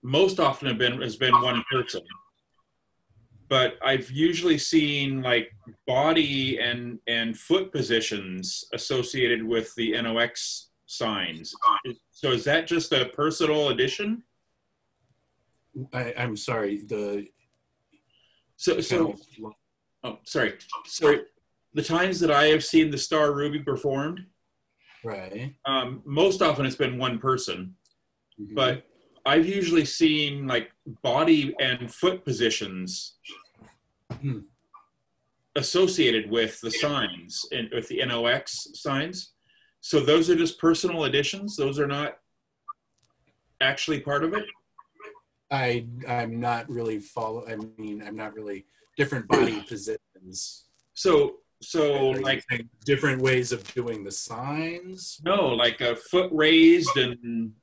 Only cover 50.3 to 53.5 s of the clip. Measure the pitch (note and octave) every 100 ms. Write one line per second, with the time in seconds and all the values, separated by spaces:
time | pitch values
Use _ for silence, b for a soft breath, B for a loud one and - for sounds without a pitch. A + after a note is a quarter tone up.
50.3 | F2+ - - _ _ _ - F#3+ D#3 C#3
51.3 | - _ _ - E3+ D3+ C#3 C3+ C3 C3+
52.3 | C3+ - A#2+ A#2 _ - C#3 D3 C3 C3
53.3 | B2+ B2